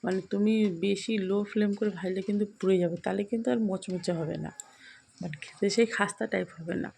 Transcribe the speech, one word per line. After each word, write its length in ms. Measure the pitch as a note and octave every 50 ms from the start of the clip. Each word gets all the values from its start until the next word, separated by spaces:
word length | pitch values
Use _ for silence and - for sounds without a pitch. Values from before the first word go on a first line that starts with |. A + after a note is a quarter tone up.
মানে 180 | - F#3 F#3 F#3+ F3 -
তুমি 220 | - G3 G3+ G#3+ A3 A3 G#3+ G#3 F3 E3 E3+
বেশি 280 | G3+ G3+ G3 - - A3 G#3+ F#3+ F#3
লো 80 | F#3+ G3+ G#3 G#3
ফ্লেম 200 | - G#3+ G#3 G#3 G3+ G3+
করে 120 | A3 G#3+ F#3 E3+
ভাজলে 220 | F3 F#3 F#3 F#3+ F#3+ -
কিন্তু 160 | G#3 G#3 G#3+ G3+ - _
পুড়ে 180 | - F#3 F#3+ F#3
যাবে, 160 | F3+ E3+ E3+ E3+ -
তাহলে 180 | F#3 F#3 G3 G3+ G3+
কিন্তু 160 | - A3+ A3+ B3+ B3
আর 60 | A#3+ A3 G3+
মচমচে 420 | F#3 F#3 F#3 - F3+ F3+ F3 - F3 D#3+
হবে 160 | E3 D3+ E3 D#3+ D#3
না, 80 | D#3+ - - - - - - - - - - _ _ _ -
মানে 180 | - F3 D3+ D3 -
খেতে 240 | - - - - G3+ F#3+
সেই 120 | - A#3 A3+ A3+
খাস্তা 300 | - G3+ G3 - - A3 A3 -
টাইপ 160 | F#3+ F#3 - - -
হবে 180 | E3 E3 F3 F3+ -
না। 60 | - -